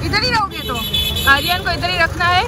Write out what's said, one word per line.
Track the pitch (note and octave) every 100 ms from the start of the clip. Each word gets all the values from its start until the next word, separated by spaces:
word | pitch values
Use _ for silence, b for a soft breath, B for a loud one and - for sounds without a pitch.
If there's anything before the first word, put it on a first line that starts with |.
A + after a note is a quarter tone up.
| D#4+
इधर | G4+
ही | B4
रहोगे | A#4 G4+ G#4+ -
तो। | A#3 A3 - - - C4+
आर्यन | C#4 D4+ F4+
को | F#4
इधर | E4+ F4
ही | F4+
रखना | E4 E4 F4
है | F4+